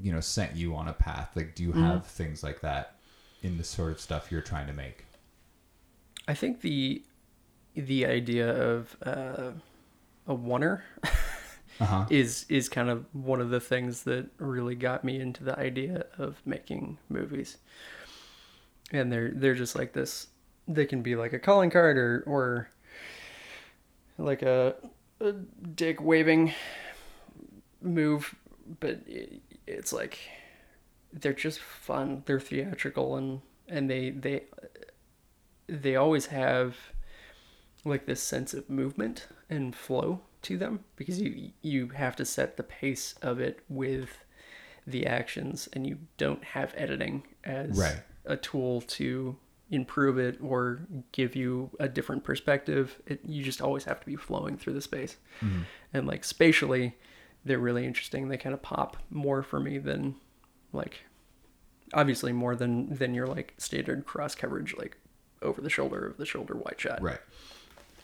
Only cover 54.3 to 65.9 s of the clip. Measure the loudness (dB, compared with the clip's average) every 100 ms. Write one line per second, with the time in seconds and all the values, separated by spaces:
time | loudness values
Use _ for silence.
54.3 | -4 -4 -6 -4 -6 -6 -6 -8 -10 -20
55.3 | -4 -2 -2 -4 -10 -6 -4 -2 -4 -4
56.3 | 6 8 8 4 2 0 -4 -16 -20 -20
57.3 | -10 0 2 2 2 0 -4 -4 -4 -4
58.3 | -4 -4 -6 -4 -2 -2 -4 -8 -4 0
59.3 | 0 0 -2 -2 -2 -2 -2 -2 -6 -14
60.3 | _ _ _ _ -6 -6 -10 -20 _ _
61.3 | _ _ _ -20 _ 0 4 4 4 0
62.3 | 2 2 2 2 2 0 0 0 0 -2
63.3 | -2 -6 -8 -4 -2 0 -2 -4 -4 -4
64.3 | -4 -4 -4 -4 -6 -8 -12 _ _ _
65.3 | _ -2 -2 0 0 0